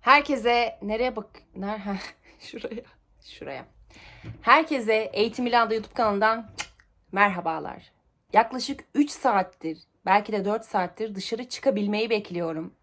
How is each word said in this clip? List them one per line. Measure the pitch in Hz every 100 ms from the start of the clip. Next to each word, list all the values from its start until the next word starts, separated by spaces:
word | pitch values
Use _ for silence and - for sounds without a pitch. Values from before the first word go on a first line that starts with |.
| -
Herkese | 285 285 269 226 240 233 -
nereye | 202 220 254 220
bak-, | 208 - _ -
ner-, | 196 214
<laughs> | 202
heh, | 196 - - _ _
şuraya, | - - - 220 - _ _ _
şuraya. | - - 147 139 - _ - - - - - -
Herkese | - 277 320 285 214 220 220
Eğitim | - 220 214 240
Milanda | 233 226
YouTube | 220 214
kanalından | - 226 202 214 226 220 - - _ _ _ _
merhabalar. | 190 202 180 165 160 147 - - _ _ _ _
Yaklaşık | - 233 254 233 277 -
üç | 240 294
saattir, | - 262 202 185 _ 160 160 _ _ -
belki | 196 208
de | 214 196
dört | 220 220
saattir | 190 180 - 220 196
dışarı | - 226 247
çıkabilmeyi | - 269 208 202 208 226
bekliyorum. | 220 208 175 170 160 160 _